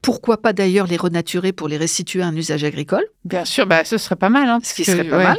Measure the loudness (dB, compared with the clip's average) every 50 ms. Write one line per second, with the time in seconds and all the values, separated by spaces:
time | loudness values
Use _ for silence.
0 | 0 0 -2 0 0 0 0 2 2 0 0 2 2 2 4 2 2 0 -2 -2
1 | -2 -2 -2 -2 -4 -4 -4 -2 -2 -2 -4 -4 -6 -6 -4 -4 -2 -2 -2 -4
2 | -6 -4 -4 -2 -2 -2 -2 -4 -4 -2 -2 -2 -2 -4 -4 -4 -4 -2 -2 -2
3 | -2 -4 _ _ _ -6 -6 -4 -4 -2 0 0 2 4 4 2 4 0 -2 -4
4 | -2 -4 -2 0 2 2 4 4 4 2 2 0 -2 -4 -6 -2 0 2 2 2
5 | 2 2 2 2 4 4 2